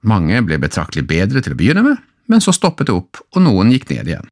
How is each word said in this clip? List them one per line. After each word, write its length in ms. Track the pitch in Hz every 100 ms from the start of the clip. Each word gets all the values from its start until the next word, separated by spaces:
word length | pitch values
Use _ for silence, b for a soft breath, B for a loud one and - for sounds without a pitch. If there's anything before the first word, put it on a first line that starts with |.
Mange 360 | 110 107 78 113
ble 120 | 110 78
betraktelig 440 | 76 - 76 - 67
bedre 320 | 80 95 135
til 80 | 80
å 40 | 65
begynne 240 | 90 170
med, 160 | 254 269 _ _ _
men 120 | 226
så 80 | -
stoppet 360 | 180 185 - -
det 80 | 92
opp, 240 | 87 - _ -
og 80 |
noen 280 | 180 98 104
gikk 180 | 127 -
ned 160 | 127 127
igjen. 220 | - -